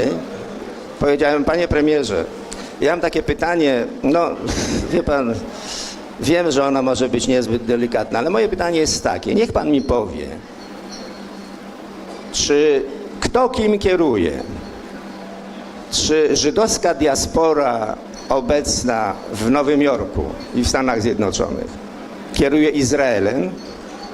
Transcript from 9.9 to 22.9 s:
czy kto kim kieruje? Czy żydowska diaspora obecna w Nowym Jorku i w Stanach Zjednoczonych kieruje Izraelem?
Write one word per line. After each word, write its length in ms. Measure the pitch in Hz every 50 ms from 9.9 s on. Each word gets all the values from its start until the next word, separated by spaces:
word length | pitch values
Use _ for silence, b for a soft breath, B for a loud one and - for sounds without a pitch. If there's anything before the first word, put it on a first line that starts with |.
| 123 120 107 95 76 76 71 67 73 80 - - - - - - - - - - - - - - - - - - - - - - - - 180 - - - - - - - - - - - - - -
czy 500 | - - - 147 147 147 151 143 135 - - - - - - - -
kto 280 | - - - 240 262 247
kim 300 | 254 - 220 208 214 202
kieruje? 640 | - 190 185 180 170 147 120 104 85 80 71 65 - - - - - - - - - - - - - - - - - - - - - - - - - - - - - -
Czy 460 | - - - - 151 156 156 143 139
żydowska 580 | - - 151 135 180 220 220 - - - 175 170
diaspora 1040 | - 151 147 135 135 - - - 160 165 160 156 147 143 127 120 117 107 107 - - - - - - - -
obecna 840 | 127 135 123 120 147 147 143 - - - - 123 117 110 107 98 92 - - - -
w 180 | 101 107 113
Nowym 320 | 131 147 143 135 151 139 143
Jorku 420 | 143 131 110 104 92 - 85 76 69 - - - - -
i 80 | 120 120
w 60 | 120
Stanach 340 | - 143 131 127 120 113 104
Zjednoczonych 840 | 120 104 98 107 95 90 - 92 82 82 80 80 - - - - - - - - - - - - - -
kieruje 340 | - 151 139 143 156 151 151
Izraelem? 840 | 143 147 139 117